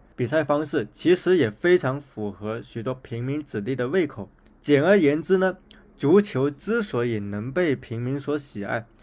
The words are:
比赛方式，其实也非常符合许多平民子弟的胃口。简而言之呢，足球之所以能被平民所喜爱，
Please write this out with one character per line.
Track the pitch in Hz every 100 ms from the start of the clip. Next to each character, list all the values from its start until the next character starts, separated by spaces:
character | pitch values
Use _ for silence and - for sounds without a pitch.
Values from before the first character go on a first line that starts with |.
| _ -
比 | 120
赛 | 156
方 | 151 147 151
式， | 147 104
其 | - 160 180
实 | 175 185
也 | 113
非 | - 175 180
常 | 131 143
符 | - 110 104
合 | 90 107 117
许 | - 117
多 | 113 131
平 | - 117
民 | 127 147
子 | 147 110
弟 | 104 127
的 | 123
胃 | 185 156
口。 | 113 92 _ _ _
简 | - 143
而 | 165 208
言 | 143 151
之 | 160 185
呢， | 185 196 _ - _ -
足 | 143 196
球 | 202 131 143
之 | 139 190 233
所 | 208 123 120
以 | 107
能 | 101 104 120
被 | 156 170 123
平 | - 117
民 | 123 139
所 | 139 147
喜 | - - 107
爱， | 117 - _